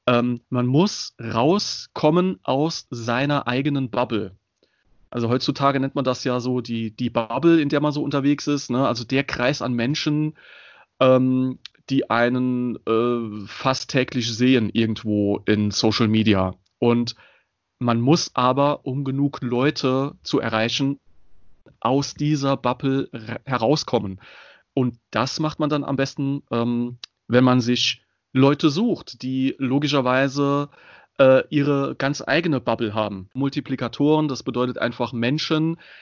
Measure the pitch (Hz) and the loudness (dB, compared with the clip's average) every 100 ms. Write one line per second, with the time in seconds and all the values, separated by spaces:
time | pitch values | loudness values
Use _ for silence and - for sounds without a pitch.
0 | - 120 120 120 - 123 123 135 202 - | 0 2 2 -2 -4 -2 2 4 2 0
1 | - - 113 113 131 202 - - - - | -12 -12 -4 0 2 2 -2 -8 -12 -2
2 | 151 170 185 185 - 131 156 - - 120 | 2 4 2 -2 -2 0 -2 -4 -10 -8
3 | 113 120 143 143 - 123 143 139 131 104 | -4 -2 0 -2 -2 -2 -2 -2 -2 -2
4 | 123 113 98 92 _ _ _ _ _ _ | -2 -2 -4 -10 _ _ _ _ _ _
5 | _ 120 117 127 - 135 139 135 135 143 | _ -4 0 0 -2 0 0 0 -2 -2
6 | 131 123 131 123 123 127 120 117 113 107 | -2 -2 -2 -2 -2 -4 -4 -6 -6 -4
7 | 120 117 113 120 165 165 143 147 151 147 | -4 -2 -4 0 4 4 2 0 -2 -2
8 | 147 143 139 143 - 147 - 123 135 120 | -4 0 0 0 -2 -4 -2 0 0 -2
9 | 117 135 135 - 123 147 127 120 120 151 | -2 -2 -2 -2 -2 -2 -4 -2 -2 -2
10 | - 151 151 - - - - - _ - | -2 -2 -2 -6 -16 -20 -20 -20 _ 2
11 | 131 127 131 127 131 127 - _ - 135 | 4 6 4 0 -2 -6 -14 _ -4 -2
12 | - 113 120 127 127 123 123 113 - 113 | 0 2 2 2 0 -2 -4 -6 -2 0
13 | 120 120 110 104 95 - 131 131 - 139 | 2 -2 -4 -10 -12 -6 -2 -2 -2 -2
14 | 127 131 113 110 123 131 107 107 113 110 | 0 -2 -4 0 4 4 2 0 0 -2
15 | 110 104 101 104 - 104 104 95 113 110 | -2 0 0 0 0 0 0 0 0 2
16 | 113 110 110 98 92 92 _ _ 120 120 | 2 4 4 4 2 -4 _ _ 2 2
17 | 117 - - _ _ _ _ - 120 117 | 0 -8 -18 _ _ _ _ -6 -2 0
18 | 123 170 - - 123 131 143 147 - 131 | 4 2 2 0 2 2 2 0 -6 -6
19 | 135 135 143 - 127 120 139 - 131 131 | -4 -2 -2 -2 -4 0 0 0 0 0
20 | 139 - - - 113 110 117 117 139 139 | -2 -6 -4 -2 0 0 -2 -2 -2 -4
21 | _ - - - - - _ _ 113 135 | _ -20 -20 -20 -20 -20 _ _ 0 0
22 | 139 - 147 151 139 135 123 123 139 135 | -2 -4 -2 0 0 0 -2 -2 -2 -2
23 | 135 117 107 113 - 127 113 151 - 120 | -4 -10 -12 -12 -4 0 2 2 0 -2
24 | 104 95 - - - - _ - 123 120 | -2 -8 -16 -20 -20 -20 _ -2 -2 -4
25 | _ 110 131 - 156 147 151 147 139 139 | _ -2 -2 -2 -4 -2 -2 -2 -2 -2
26 | 139 - 139 143 - 120 117 120 120 123 | -4 -4 -4 -4 -4 -2 0 -2 -4 -8
27 | - _ - 120 127 127 117 123 - - | -18 _ 0 4 6 6 4 0 0 -4
28 | _ _ _ 135 135 147 160 143 240 180 | _ _ _ 4 4 6 2 2 0 -2
29 | - 120 127 131 135 - 135 135 147 143 | -6 -12 -6 -2 -2 -2 -2 0 2 0
30 | 127 127 139 139 143 143 143 _ - - | 2 2 0 0 0 0 -2 _ -20 -20
31 | _ - 135 131 - 147 143 139 139 127 | _ 4 6 6 4 0 2 2 -2 -2
32 | 135 143 - 147 175 135 120 113 113 107 | -4 -4 -2 0 0 0 0 -2 -2 -2
33 | 104 98 92 127 139 143 - 131 123 - | -4 -4 -10 -6 -4 -4 -6 -6 -6 0
34 | 143 151 151 127 - 123 123 123 120 120 | 2 2 2 -4 -4 -2 -2 -2 -4 -2
35 | 117 120 117 151 - 156 160 165 - - | -4 -2 0 0 0 0 0 -4 -12 -20